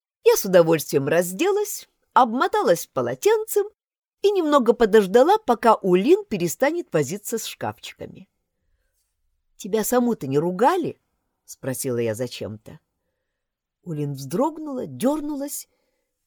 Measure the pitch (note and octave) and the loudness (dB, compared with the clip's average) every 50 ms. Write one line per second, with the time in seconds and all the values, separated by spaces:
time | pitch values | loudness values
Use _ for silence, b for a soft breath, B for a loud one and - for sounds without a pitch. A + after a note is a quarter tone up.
0 | _ _ _ _ _ A4+ A#4 - - G3 F3+ F3+ E3+ D#3+ E3 D#3 - - - C#3+ | _ _ _ _ _ 2 2 2 0 4 6 6 6 6 4 0 0 -2 -2 -2
1 | C3+ D3 D#3+ E3+ F#3 F3 F#3 F#3+ D#4+ G4 F#4+ G#4 G#4 - - - - _ _ _ | 0 2 0 0 0 -2 -4 -2 -2 0 0 0 -2 -4 -6 -12 -14 _ _ _
2 | _ _ _ A#3 C4 A3+ G#3+ C4 E4 F#4+ - G#4+ F#4 A#3 F3 D#3+ - - _ - | _ _ _ 2 2 2 2 -2 -2 0 0 0 2 2 0 0 -2 -6 _ -4
3 | B2 A#2+ B2 - - G4+ A4+ A4 A4 - - G#4 G4 G#4+ - _ _ _ _ _ | -4 -4 -6 0 2 2 2 2 0 -2 -2 -2 -2 -2 -6 _ _ _ _ _
4 | _ _ _ _ - G4 G#4 F#4+ E4 D4 D4 C#4+ A#3 A3 A3+ - A#3+ G3+ G3 A3 | _ _ _ _ 0 0 2 2 0 2 2 4 4 2 2 2 2 4 4 4
5 | G3+ F3+ G3 A#3+ C4 E4 G#4 - - - A#3+ - - A#3 G#3+ - - F#3+ F3+ F#3 | 4 4 4 4 4 6 4 2 2 -2 -2 2 4 2 2 2 2 2 2 2
6 | G3 C4+ F#4 G#4+ G4+ - A3+ F3 F3 E3 - - C4 D4 D#4+ F4 - - - E3 | 4 4 2 2 2 -4 -6 -4 -4 -6 -2 0 0 0 0 -2 -6 -4 -2 -2
7 | C#3+ A#2+ F3 G#3 - - A#3+ A3 - - - - - G#2+ G#2 - - - - _ | -2 -2 -6 -10 -8 -8 -8 -8 -8 -10 -12 -10 -10 -10 -10 -10 -16 -20 -18 _
8 | - - - - F#3+ _ _ _ _ _ _ _ _ _ _ _ _ _ _ _ | -18 -18 -18 -20 -20 _ _ _ _ _ _ _ _ _ _ _ _ _ _ _
9 | _ _ _ _ _ _ _ _ _ _ _ _ - G3+ F#3 A3 G3+ - B3 B3 | _ _ _ _ _ _ _ _ _ _ _ _ -8 -4 -4 -2 -2 0 0 2
10 | B3 A#3+ A3 - - C3 C3+ D3 D#3+ F3 F3+ F3+ A#3 C#4+ F4+ F#4+ C#4+ C#3+ - - | 2 2 -2 -4 -4 -2 0 0 0 0 0 2 2 2 2 2 -2 -6 -8 -10
11 | _ _ _ _ _ _ _ _ _ _ - - - C3 B2+ - - C3+ B2 A#2 | _ _ _ _ _ _ _ _ _ _ -20 -12 -8 -8 -8 -6 -6 -4 -2 -2
12 | A#2 A2+ A2 A2 B2+ B2 - - A2 G2 A2 G#2+ - - D#3+ D#3 _ _ _ _ | -2 -2 -2 -4 -6 -8 -8 -10 -10 -10 -10 -14 -16 -20 -20 -20 _ _ _ _
13 | _ _ _ _ _ _ _ _ _ _ _ _ _ _ _ _ _ F3+ D#3+ D3 | _ _ _ _ _ _ _ _ _ _ _ _ _ _ _ _ _ -10 -6 -6
14 | D3 C#3+ C#3+ C3 C#3 C3 D3 G3 C4+ D#4+ D4+ D4+ D#4 C#4+ C4+ B3+ A#3 D#3+ C3 B2 | -4 -6 -6 -8 -8 -6 -2 0 0 0 -2 -6 -10 -10 -8 -8 -10 -10 -8 -2
15 | G#3 C4 D4 D#4 D4 D4 D4+ C4+ C#4 C#4+ - - - - _ _ _ _ _ _ | -2 -2 -2 -2 -4 -6 -8 -8 -8 -8 -10 -12 -14 -18 _ _ _ _ _ _
16 | _ _ _ _ _ | _ _ _ _ _